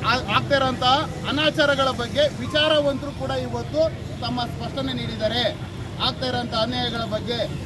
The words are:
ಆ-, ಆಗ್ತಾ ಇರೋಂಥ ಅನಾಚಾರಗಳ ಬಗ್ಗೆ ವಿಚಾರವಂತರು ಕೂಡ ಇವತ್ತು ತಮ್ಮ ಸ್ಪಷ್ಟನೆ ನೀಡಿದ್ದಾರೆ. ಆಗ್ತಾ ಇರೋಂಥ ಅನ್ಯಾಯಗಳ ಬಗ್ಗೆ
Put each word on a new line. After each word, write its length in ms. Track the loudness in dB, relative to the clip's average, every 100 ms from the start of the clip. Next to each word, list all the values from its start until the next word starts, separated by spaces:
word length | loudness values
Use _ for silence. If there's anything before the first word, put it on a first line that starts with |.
| 2
ಆ-, 300 | 2 2 0
ಆಗ್ತಾ 200 | 4 2
ಇರೋಂಥ 260 | 2 2 4 4 2 -4 -2
ಅನಾಚಾರಗಳ 600 | 2 2 4 4 4 2
ಬಗ್ಗೆ 500 | 0 -2 2 2 2
ವಿಚಾರವಂತರು 680 | -2 2 4 4 2 0 -4
ಕೂಡ 200 | -6 -4
ಇವತ್ತು 580 | -2 -2 -4 -2 2 2 0 -8 -6
ತಮ್ಮ 200 | -4 -2
ಸ್ಪಷ್ಟನೆ 500 | -4 -4 -6 -4 -4
ನೀಡಿದ್ದಾರೆ. 640 | -4 -4 -2 0 2 0 -2 -8 -8 -8 -2
ಆಗ್ತಾ 240 | -2 -2 -2
ಇರೋಂಥ 280 | -2 -2
ಅನ್ಯಾಯಗಳ 460 | 0 0 0 -2 -4
ಬಗ್ಗೆ 480 | -2 -4 -2 -2 -2 -4